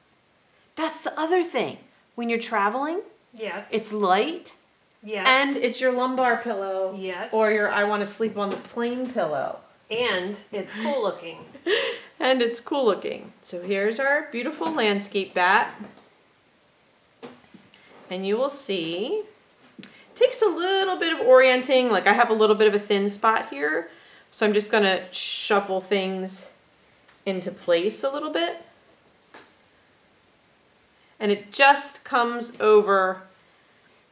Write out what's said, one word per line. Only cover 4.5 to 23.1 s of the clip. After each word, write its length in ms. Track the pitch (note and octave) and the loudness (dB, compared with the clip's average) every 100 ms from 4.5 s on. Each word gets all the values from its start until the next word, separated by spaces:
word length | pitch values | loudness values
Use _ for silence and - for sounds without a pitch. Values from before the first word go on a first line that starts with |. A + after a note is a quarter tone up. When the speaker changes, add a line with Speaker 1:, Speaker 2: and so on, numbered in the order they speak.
| - _ _ _ _ | -20 _ _ _ _
Speaker 2:
Yes. 240 | G#3 G#3+ B3+ | -10 0 4
Speaker 1:
And 300 | C4 C#4 C#4 | 4 4 0
it's 240 | B3 A#3 | -2 0
your 120 | C4 | 0
lumbar 440 | B3 B3+ C4 B3+ A3+ | 0 0 2 2 0
pillow. 560 | A#3+ G3+ G3 F#3+ F#3+ G3 | -2 -4 -4 -4 -4 -6
Speaker 2:
Yes. 320 | F#3+ F3+ A3 | -8 -8 -4
Speaker 1:
Or 180 | A3 G#3+ | 2 2
your 200 | G#3+ G#3 | 2 0
I 140 | G3+ | 0
wanna 220 | G#3 G#3 G3+ | 0 0 -4
sleep 300 | - A3 G3+ | -4 -4 -2
on 120 | G3+ | -4
the 60 | - | -6
plane 520 | - - A#3 B3 B3+ | -8 -6 -4 -4 -4
pillow. 480 | A#3 E3 C#3+ - - - _ - | -2 -2 -2 -4 -8 -16 _ -8
Speaker 2:
And 480 | A3 A#3+ F#3 F#3 G3+ - | -4 -2 -2 -4 -8 -10
it's 220 | G#3 - G#3 | -10 -8 -6
cool 260 | A3+ C#4 | -4 -2
looking. 420 | G3+ F3 E3 E3 - C#4 E4 | -2 -4 -10 -16 -18 -10 -2
Speaker 1:
<laughs> 120 | A4 - - - - | -2 -2 -8 -14 -4
And 200 | B3+ C4 | 0 2
it's 200 | A#3 A#3+ | 0 -2
cool 240 | - C#4+ | -4 0
looking. 480 | B3 F#3 - - - - | 2 0 -2 -10 -14 -20
So 200 | - F3+ | -14 -10
here's 360 | F3+ G3 G#3 A3+ | -4 -2 -2 -2
our 300 | C4+ D4 D4+ | 0 0 -2
beautiful 400 | A3+ A#3+ D#4 E4 | -8 -8 -6 -4
landscape 640 | D#4 A3 G3+ G3+ G3+ F#3 | 0 0 0 -2 -6 -4
bat. 400 | F#3+ F3+ G#3 - - G#3 - - _ _ _ _ _ _ _ _ _ _ _ - - _ - _ - - - - | 0 2 2 0 -6 -18 -20 -20 _ _ _ _ _ _ _ _ _ _ _ -20 -20 _ -20 _ -20 -20 -20 -12
And 160 | F#3 | -8
you 120 | F#3+ G#3+ | -4 -2
will 120 | C#4 | -2
see, 760 | C#4 - F#3+ D#3+ F3 A#3+ G#4+ G#4 - _ _ - - | -4 -4 -4 -4 -4 -4 -6 -8 -14 _ _ -20 -20
it 80 | - - - | -20 -20 -16
takes 260 | - B4+ - | 0 0 2
a 60 | G#4+ | 0
little 500 | D#4 F4+ G4 G4 F#4 | 0 0 0 0 0
bit 160 | E4 | -2
of 140 | D#4+ A#3+ | 0 6
orienting. 640 | C4 C4 B3+ B3+ C4 B3 | 8 8 4 4 2 4
Like, 160 | G3 G3+ | 2 4
I 60 | |
have 180 | G#3 A#3 | 4 4
a 20 | |
little 220 | A3 G#3+ | 4 4
bit 140 | G#3 G#3+ | 6 4
of 80 | G3+ | 2
a 20 | |
thin 320 | G3+ G3+ G3+ | 2 0 0